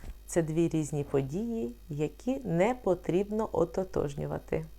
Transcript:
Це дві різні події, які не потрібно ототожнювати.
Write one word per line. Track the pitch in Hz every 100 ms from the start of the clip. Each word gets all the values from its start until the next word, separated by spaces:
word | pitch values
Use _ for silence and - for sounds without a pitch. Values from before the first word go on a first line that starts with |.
| - - -
Це | 180
дві | 160 160 165
різні | 165 147 147
події, | 143 139 135 165 233 226 233 240 -
які | 147 151 - - 269
не | 226 165 202 254
потрібно | - 180 - 170 202 214 220
ототожнювати. | - 170 185 190 - 147 143 147 151 - - 160